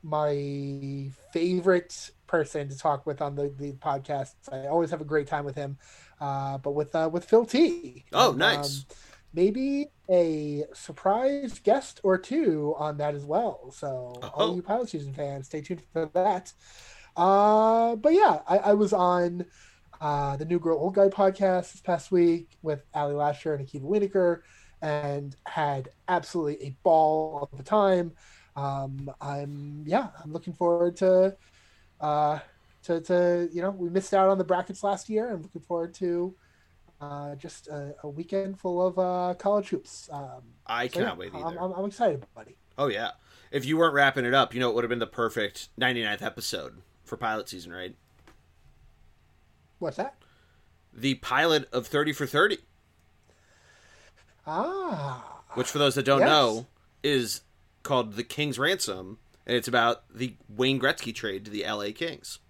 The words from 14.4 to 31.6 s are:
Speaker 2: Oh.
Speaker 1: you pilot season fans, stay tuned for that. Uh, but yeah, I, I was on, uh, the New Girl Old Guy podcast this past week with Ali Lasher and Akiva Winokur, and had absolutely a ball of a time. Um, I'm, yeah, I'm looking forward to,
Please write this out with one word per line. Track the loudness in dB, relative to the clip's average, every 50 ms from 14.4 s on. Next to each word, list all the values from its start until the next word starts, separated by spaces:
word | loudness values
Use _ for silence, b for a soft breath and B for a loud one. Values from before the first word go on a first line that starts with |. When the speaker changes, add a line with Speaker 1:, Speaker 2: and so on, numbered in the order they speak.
| 0 0
Speaker 2:
Oh. | 0
Speaker 1:
you | -4 -4
pilot | -2 -2 -2 -2 -4
season | -8 -10 -8 -8 -8
fans, | -8 -8 -8 -8 -10 -12
stay | -10 -10 -12 -8
tuned | -8 -10 -10 -10 _ _
for | -6 -6 -2 _
that. | 0 2 2 0 -2 -6 -12 -20 B B B B B B B B B B B B
Uh, | 2 4 6 6 6 6 6 6 6 6 6 6 6 4 2 0
but | 2 4 6 8
yeah, | 8 8 6 6 2 2 2
I, | 2 4
I | 6 6 6
was | 6 6 4 4
on, | 4 4 4 4 4 2 0 -2 -4 -8 b b b b b b b b b -16 -6
uh, | -2 -2 0 0 0 -2 -4
the | -4 -2
New | 0 0 0
Girl | 2 2 0 2
Old | 0 0 6
Guy | 6 6 6
podcast | 6 6 4 4 4 4 2 2 2 2 -2 -4 -14
this | -12
past | _ -2 -2 -2 -2 2 4
week | 6 6 6 4 2 -2 _ _ _ -4
with | -4 -4 -4 -6 _ -4
Ali | -4 -2 -2 0
Lasher | 0 0 0 -2 -2 -4 -4 -4
and | -4 -6
Akiva | -8 -10 -10 -4
Winokur, | 0 0 0 0 2 2 4 4 4 2 0 b b b b b b b b -4
and | -2 -2 -2 -2 -2 -4 -4 -6 -10 -14 _ _
had | -8 -4 -2 -2 0 -2 -4 -6 -10 _ _ _ -2
absolutely | -2 -2 -2 -2 -4 -2 -2 -2 -4 -6 -10
a | -12 -12 _ _
ball | 4 6 6 6 4 4 2 -2 -4 -6 -8 -8 -8 -10
of | -16
a | -4
time. | 0 2 4 6 6 4 4 2 -2 -6 b b b b b b b b
Um, | -6 -6 -4 -4 -4 -6 -8 -8 -10 -10 -12 -12 _
I'm, | -10 -8 -6 -6 -8 -8 -10 -12 -12 -12 -12 -12 -6
yeah, | -2 -2 -2 -2 -2 -12 -16 -16
I'm | -10 -10
looking | -10 -10 -10 -6
forward | -2 0 0 2 2 2 0 0
to, | 0 2 4 6 6 6 4 2 b b b b b